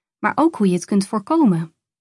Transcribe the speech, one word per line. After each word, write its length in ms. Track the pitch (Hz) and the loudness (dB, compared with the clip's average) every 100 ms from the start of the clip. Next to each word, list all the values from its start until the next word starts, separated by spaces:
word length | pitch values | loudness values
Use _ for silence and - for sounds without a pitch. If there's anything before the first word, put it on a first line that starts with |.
| _ _ | _ _
maar 120 | 214 - | -4 0
ook 200 | 320 - | 0 0
hoe 120 | 196 | 0
je 60 | |
het 120 | 180 - | 0 -2
kunt 220 | 202 190 | -2 -2
voorkomen. 680 | 220 - 330 254 170 165 _ _ _ | -6 -2 2 2 2 -4 _ _ _